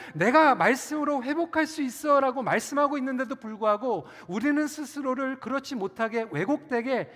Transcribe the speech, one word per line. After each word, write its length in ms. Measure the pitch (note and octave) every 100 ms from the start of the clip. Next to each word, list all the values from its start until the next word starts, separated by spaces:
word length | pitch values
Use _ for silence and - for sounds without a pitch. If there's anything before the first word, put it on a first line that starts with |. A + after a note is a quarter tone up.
| -
내가 400 | D3+ F#3+ D#4 D#4
말씀으로 680 | - F3 B3+ - D4+ D4 C#4+
회복할 420 | B3 D4+ E4 D#4+ D#4
수 160 | D#4
있어라고 600 | C4+ A3+ D4+ C#4+ C4+ B3+
말씀하고 540 | G#3 F3+ - C#4 C#4+ D4
있는데도 360 | C4 B3+ B3+
불구하고 720 | C4+ A3 G#3+ G#3+ G#3 B3+ G3 - - -
우리는 360 | F#3+ C4 D4 D4+
스스로를 720 | D4 C#4 C#4+ C4 B3+ C4 C4
그렇지 340 | A#3 C4+ C4+
못하게 540 | B3+ F#3+ - A3+ A3+ A3
왜곡되게 800 | C#3+ G#3 D4 - A#3+ A#3+ B3 D#3+